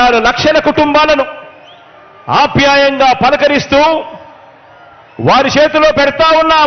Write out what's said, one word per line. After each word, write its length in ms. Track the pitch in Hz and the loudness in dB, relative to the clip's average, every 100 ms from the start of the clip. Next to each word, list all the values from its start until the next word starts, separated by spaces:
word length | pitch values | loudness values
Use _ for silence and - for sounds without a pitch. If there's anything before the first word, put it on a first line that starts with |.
ఆరు 160 | 247 233 226 | 2 2 -2
లక్షల 320 | 247 294 311 302 | -2 0 0 0
కుటుంబాలను 580 | 302 302 294 311 294 269 - - - - - - - - - - 160 | 0 0 2 2 0 -2 -10 -20 -20 -20 -20 -20 -20 -20 -18 -4 -2
ఆప్యాయంగా 680 | 285 247 277 277 277 269 262 247 | 0 0 0 2 0 0 0 2
పలకరిస్తూ 580 | 247 285 285 285 - 277 311 320 - - - - - - - - - - - - 120 | 0 0 0 -2 0 2 2 0 -6 -16 -20 -20 -20 -20 -20 -20 -20 -20 -20 -6 0
వారి 220 | 233 269 277 | 0 0 0
చేతిలో 320 | 302 302 311 254 | 0 2 0 0
పెడతా 280 | 277 277 320 320 | -2 0 0 2
ఉన్న 140 | 320 320 | 2 2